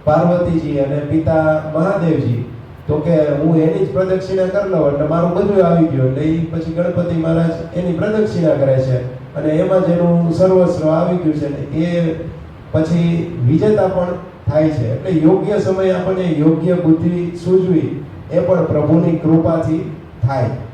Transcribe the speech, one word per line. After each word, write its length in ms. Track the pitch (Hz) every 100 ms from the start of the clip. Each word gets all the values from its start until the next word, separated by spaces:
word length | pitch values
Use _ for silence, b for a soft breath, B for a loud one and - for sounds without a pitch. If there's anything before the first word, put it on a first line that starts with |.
પાર્વતીજી 760 | 151 156 175 175 170 160 147 143
અને 160 | 139 147
પિતા 640 | 143 160 160 160 156 156 156 156
મહાદેવજી. 760 | 185 202 165 135 110 113 - - - - -
તો 100 | 151
કે 180 | 160 165
હું 420 | 151 143 160 156
એની 280 | 160 196 -
જ 80 |
પ્રદક્ષિણા 520 | 185 185 185 - 190 185
કરી 240 | 202 196
લઉં 240 | 170 143
એટલે 140 | 143 147
મારું 260 | 165 180
બધું 340 | 180 202 196 170
આવી 200 | 165 156
ગયું. 200 | 135 131
એટલે 140 | 135
ઈ 240 | 156 165 160
પછી 280 | 165 160
ગણપતિ 440 | 160 175 170 165 165
મહારાજ 600 | 160 165 165 160 - 175
એની 140 | 185
પ્રદક્ષિણા 580 | 165 208 214 208 175 160
કરે 280 | 135 139 131
છે 200 | 135 123 - - - 151
અને 140 | 151
એમાં 320 | 156 185 190
જ 80 | 175
એનું 440 | 170 175 170 170
સર્વસ્વ 560 | 165 190 185 175 156 156
આવી 280 | 160 180 180
ગયું 160 | 156
છે 160 | 151 143
ને 360 | 135 - 160 170
એ 300 | 175 160 - - - - - -
પછી 680 | 156 160 170 170 170 - - 123
વિજેતા 420 | 165 214 208 185
પણ 180 | 185 180 175 - - -
થાય 180 | 151 156
છે. 240 | 147 -
એટલે 280 | - 190 165
યોગ્ય 380 | 156 185 175 208
સમયે 320 | 190 190 190
આપણને 320 | 180 180 185
યોગ્ય 500 | 180 147 156 165 180
બુદ્ધિ 680 | 175 160 160 175 175 170 - 180
સૂઝવી 600 | 185 180 160 120 - - - -
એ 80 | 170
પણ 260 | 180 175 160
પ્રભુની 500 | - - 165 - 156
કૃપાથી 800 | 156 165 165 160 156 160 - - - - 123
થાય. 180 | 135 123 - -